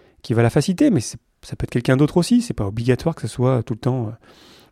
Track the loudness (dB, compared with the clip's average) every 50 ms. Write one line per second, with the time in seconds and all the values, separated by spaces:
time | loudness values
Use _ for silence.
0 | _ _ _ _ -6 -2 2 2 2 4 2 2 0 0 0 2 2 4 4 2
1 | -2 -4 -14 -16 _ _ _ _ -16 -14 -8 -8 -8 -4 -4 -2 2 2 4 4
2 | 4 2 2 0 2 4 2 2 2 0 -6 -4 -4 -4 -4 -4 0 0 0 0
3 | 0 -4 -4 -4 -10 -8 -4 0 0 2 2 0 -2 -4 -8 -4 -2 -2 -2 -2
4 | -4 -6 -8 _ _ _ -20 -20 -20 -20 -20 -20 _ _